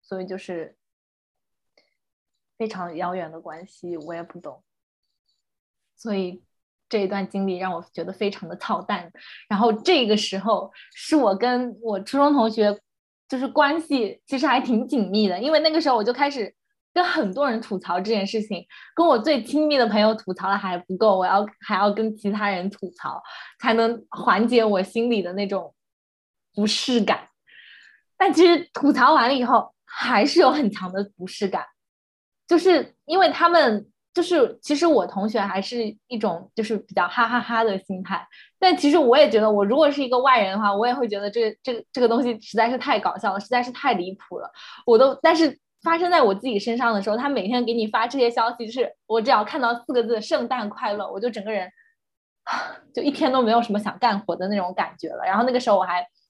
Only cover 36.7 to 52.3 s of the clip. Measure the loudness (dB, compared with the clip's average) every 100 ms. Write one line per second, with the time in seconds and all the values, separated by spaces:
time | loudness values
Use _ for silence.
36.7 | -6 -4 -2 -2 0 0 0 -2 -2 0
37.7 | -2 -6 -10 -6 -8 -10 -20 -20 _ 2
38.7 | 4 4 4 6 6 6 4 4 2 2
39.7 | 4 2 2 0 2 4 4 2 0 0
40.7 | 0 0 0 -4 -4 -4 -2 -2 -4 -8
41.7 | -8 -8 0 2 2 0 -4 -4 0 0
42.7 | -2 -2 -2 -2 -4 -4 -6 -2 -2 -2
43.7 | -4 -2 -2 -4 -12 -14 -14 -14 -18 -20
44.7 | -8 4 6 6 4 2 4 2 0 _
45.7 | _ -2 0 2 4 4 2 -4 -4 -4
46.7 | -2 0 0 -2 -2 -2 -2 -2 -2 0
47.7 | -2 -2 -2 -2 0 0 2 -2 -4 -8
48.7 | -4 -6 -6 -4 -2 2 2 0 -2 -2
49.7 | -2 -2 -2 0 -2 -2 -2 -2 -4 -6
50.7 | -6 -6 -4 -6 -6 -6 -6 -6 -6 -8
51.7 | -14 _ _ _ _ _